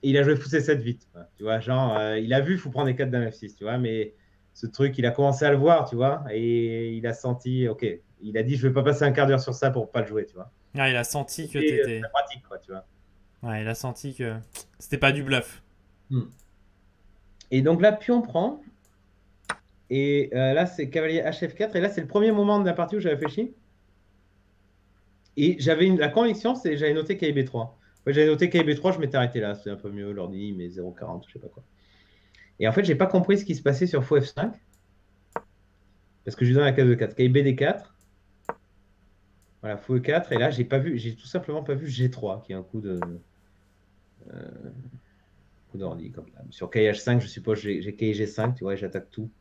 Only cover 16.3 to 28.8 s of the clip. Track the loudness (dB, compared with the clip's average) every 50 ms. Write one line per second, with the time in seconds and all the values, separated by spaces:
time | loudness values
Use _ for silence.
16.3 | -12 _ _ _ _ _ _ _ _ _ _ _ _ _ _ -20 _ _ _ _
17.3 | _ _ -10 _ 0 2 4 4 4 6 6 4 4 4 0 0 2 2 2 0
18.3 | -2 0 0 0 -4 -6 -16 -20 _ _ _ _ _ _ _ _ _ _ _ _
19.3 | _ _ _ -14 -14 -14 _ _ _ _ _ _ 0 0 2 4 2 2 2 0
20.3 | 0 2 2 4 4 2 2 0 -2 -6 -8 -2 -2 -2 0 0 0 0 -2 -2
21.3 | -4 -4 -6 -8 -4 -4 -4 -2 0 0 -2 0 -2 -4 -8 -2 0 4 4 4
22.3 | 4 4 4 4 4 4 2 2 0 0 -2 -2 -2 -2 0 -2 -2 0 -2 -4
23.3 | -4 -4 -6 -6 -6 _ _ _ _ _ _ _ _ _ _ _ _ _ _ _
24.3 | _ _ _ _ _ _ _ _ _ _ _ _ _ _ _ _ _ _ _ _
25.3 | _ 2 2 2 2 2 2 2 4 6 6 4 6 4 2 2 4 4 2 2
26.3 | 2 0 0 -2 -2 0 -2 -2 -2 0 2 0 2 0 0 -2 -4 -2 0 0
27.3 | 0 0 -2 -2 -4 -8 -8 -8 -12 _ _ _ _ _ _ 0 4 6 6 6
28.3 | 6 4 2 2 4 2 4 4 0 2